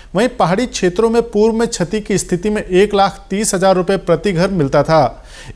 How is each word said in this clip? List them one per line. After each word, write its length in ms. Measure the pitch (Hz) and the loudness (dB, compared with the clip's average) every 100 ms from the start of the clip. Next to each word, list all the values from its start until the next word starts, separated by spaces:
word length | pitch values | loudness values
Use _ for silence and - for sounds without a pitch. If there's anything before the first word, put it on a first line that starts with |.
| - | -6
वहीं 140 | 175 240 | -2 -2
पहाड़ी 380 | - 175 196 247 | 0 0 0 -2
क्षेत्रों 420 | - 180 175 226 | -2 -2 0 0
में 100 | 233 | 0
पूर्व 320 | 233 208 220 | 0 2 2
में 120 | 226 226 | 2 -2
क्षति 320 | - 170 214 | -2 -4 -4
की 160 | 214 190 | -2 -4
स्थिति 320 | - 175 214 | -2 -4 -2
में 120 | 214 | -4
एक 320 | 185 185 202 | 0 2 2
लाख 320 | 208 196 196 - | 2 0 -2 -8
तीस 240 | 196 214 | -4 -2
हजार 200 | 185 190 185 | 0 2 2
रुपए 200 | 180 190 | 2 -2
प्रति 340 | - 160 208 | 0 0 0
घर 180 | 165 190 | 0 0
मिलता 320 | 190 139 147 | 0 0 0
था, 420 | 143 160 123 - - - 127 | 2 2 2 -2 -20 -20 -10